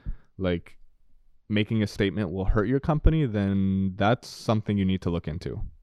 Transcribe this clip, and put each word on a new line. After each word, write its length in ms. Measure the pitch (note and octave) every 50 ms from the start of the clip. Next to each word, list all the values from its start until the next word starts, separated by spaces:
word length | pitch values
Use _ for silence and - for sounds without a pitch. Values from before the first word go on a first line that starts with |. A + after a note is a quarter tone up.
| - - - - - _ _
like, 400 | - F#2+ F2+ F2 E2+ - - - - - - - _ - - - - _ - - - _ -
making 340 | G#2+ G#2+ G#2+ - A#2 A2 G#2
a 40 |
statement 440 | - - - G#2 G2 D#2+ G#2 G#2 D#2
will 140 | F#2 F#2+ F#2
hurt 220 | - - A2 G2
your 120 | A2+ C3 C#3
company, 460 | - - D3+ D3+ - - D#3 D#3+ D3
then 680 | A#2 G#2 G#2 G2 G2 G2 G2 F#2+ F#2+ F#2+ F#2+ F#2+ F#2+ F#2
that's 320 | F#2+ G2 G#2+ B2 - -
something 500 | - - - - - A2 A2 - - G#2
you 80 | G2+ F#2+
need 160 | F#2+ F#2+ F#2 -
to 60 | F2+
look 180 | E2+ E2+ -
into. 340 | E2 D#2+ F2 - C2+ A1 A1+ - - - -